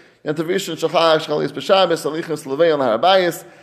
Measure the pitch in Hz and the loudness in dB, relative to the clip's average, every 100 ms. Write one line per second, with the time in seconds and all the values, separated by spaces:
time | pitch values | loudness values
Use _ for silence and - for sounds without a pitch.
0 | _ _ 143 151 160 190 190 160 160 165 | _ _ -8 -6 -2 -4 -4 -4 -2 2
1 | 165 156 156 151 151 147 - 190 180 165 | 4 2 0 -2 -2 -6 0 2 2 0
2 | 143 160 165 147 135 135 165 147 131 110 | -4 -6 -8 -8 -6 0 2 2 0 2
3 | 170 190 175 160 - - | 4 4 2 -4 -16 -20